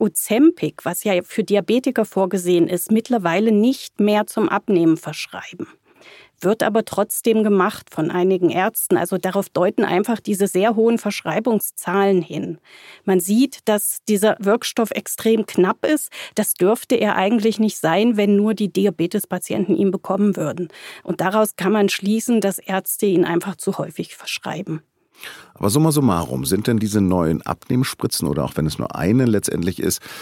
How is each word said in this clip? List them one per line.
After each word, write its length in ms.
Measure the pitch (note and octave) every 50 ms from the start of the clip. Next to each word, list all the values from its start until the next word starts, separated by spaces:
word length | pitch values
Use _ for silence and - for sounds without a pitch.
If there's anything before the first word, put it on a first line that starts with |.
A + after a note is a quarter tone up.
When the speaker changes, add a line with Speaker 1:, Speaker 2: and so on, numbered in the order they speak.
Speaker 1:
Ozempic, 800 | A3+ G3 - - - - G#3+ A#3+ D4+ E4 F4 - - D3 - -
was 220 | - E3 F3 - -
ja 180 | G#3 F#3+ F3+
für 220 | - - - A3+ F#3+
Diabetiker 640 | - G3+ G3+ F#3 - A3+ C4 - C#4 - A#3 G#3
vorgesehen 600 | - - F#3+ F#3+ F3+ G3+ F#3 F3 F3+ F3+ E3+ E3+
ist, 240 | - F3+ F3 - -
mittlerweile 600 | G#3+ A3+ A3 - B3 A3 F3 E3+ E3 G3 A3 A#3
nicht 480 | G#3+ G3+ A3 B3+ C4+ - - - - -
mehr 260 | G3+ G#3 G#3 G#3 G#3+
zum 220 | - - A3 G3 -
Abnehmen 480 | - G#3 - - G3 E3+ E3+ D#3+ D#3+
verschreiben. 720 | D#3+ - D#3 D3+ - - - - - - - F3+ F3+ - - - _ _ _ _ _ - - - - - _ _ _
Wird 220 | - F#3 A3 -
aber 220 | - A3 G#3 A3+ G3+
trotzdem 580 | - - G3 G#3+ - - - - A#3 G#3+ A3
gemacht 460 | G#3 G#3+ G3+ F#3+ F#3 G#3+ - - - -
von 220 | - D#3+ D#3 E3
einigen 380 | D#3+ F3+ F3+ F#3+ F#3+ F3+ F3+ D#3+
Ärzten. 460 | A#2 F3+ F#3 A3 - - - - -
Also 220 | C3 E3+ - G3 F3+
darauf 300 | - F#3 F3+ G3+ F#3+ -
deuten 340 | _ D#3+ F3+ G3+ - -
einfach 380 | G#3+ - F3 F#3 G#3 - A3+ -
diese 260 | - G#3 G#3 F#3 G3+
sehr 300 | F#3+ - F3+ G3 A#3 G#3+
hohen 220 | A3+ A3 A#3 A#3 A3
Verschreibungszahlen 1200 | - G#3 G3 - - E3 D#3 G#3+ A3+ B3+ A3 G#3 - - - - - F3+ F3+ G3 G3 G3 G3 F3+
hin. 360 | D#3+ - - - - - D#3+ - _ - - - - - - - _
Man 140 | G3+ F#3+ F#3
sieht, 400 | F3 F#3+ G#3 A#3 C#4 C4+ - - _
dass 340 | A3 G#3 G#3 - - - - - -
dieser 280 | G#3+ F#3+ G#3 G#3+ - -
Wirkstoff 540 | G3 G3 A3+ A#3+ - - - - A3 -
extrem 540 | - G#3 - - - - - A3 A3+ A3 G3+
knapp 380 | - - - F3+ F#3 A#3 - -
ist. 280 | D#4 D4+ D4 - - - - - - -
Das 180 | G#3 G#3 - -
dürfte 400 | - F3+ G3 A#3 - - - B3+
er 220 | A#3 G#3+ G#3 -
eigentlich 420 | - F#3 G#3 A#3+ A3+ G3+ A3+ G#3+ G#3+
nicht 200 | A3 G#3 - -
sein, 380 | - D#3+ E3 G3 A3 B3 A3
wenn 200 | G#3+ G3+ G3+ G3+
nur 180 | G3+ G#3 G#3+ G#3+
die 180 | G#3 G#3 F3+
Diabetespatienten 1000 | - F#3+ G3 G3+ E3 - E3 F3 - G3+ - - F#3 F3+ - - G#3 G#3+ G3 G3+ F3+
ihn 160 | - G3+ F#3+
bekommen 460 | F#3 F#3+ - - F#3+ G3 G#3 G#3 -
würden. 320 | - D#3+ C#3+ A2 - F3 D#3 - - - - - -
Und 180 | - - E3 -
daraus 360 | E3 F#3 G3+ G#3+ A3 - -
kann 160 | - F3+ F#3+
man 160 | G#3+ G#3+ G3+ G3
schließen, 520 | - - F#3+ G3 A3 A3 - - A#3 A3
dass 200 | - G3 F#3+ -
Ärzte 460 | - - F#3+ F#3+ - - - - G#3+
ihn 180 | G3+ F3 F3 -
einfach 320 | - - F3 - G3 E3+
zu 200 | - - G3 F#3+ -
häufig 360 | - E3 - - E3 - -
verschreiben. 720 | - - - - - - - D3+ E3 G3 - D#3 D#3 - _ _ _ _ _ _ - - - - - - - _
Speaker 2:
Aber 160 | - - G#2
summa 200 | G#2 D3+ D#3 E3
summarum, 540 | D3 D3+ C3+ A2+ F2+ E2 E2+ A#1+ C2 C2 C2
sind 240 | - F#2+ G2+ A2 B2+
denn 100 | A#2 G#2+
diese 220 | A2 G2+ G#2 G#2+
neuen 420 | G2 F2+ F#2 F2+ E2 D#2 E2 -
Abnehmspritzen 840 | - - - - - - B2 B2+ C3 - - - - - - - D#2 C#2+
oder 160 | D2 D2+ C2
auch 80 | - -
wenn 120 | D2+ D#2
es 120 | D2+ - -
nur 160 | - - -
eine 300 | - D#2 F#2 A2+ C3 B2+
letztendlich 560 | A#2 G#2+ G2+ - - - E2 E2+ F#2+ F2+ -
ist, 200 | - F#2 - - - - - -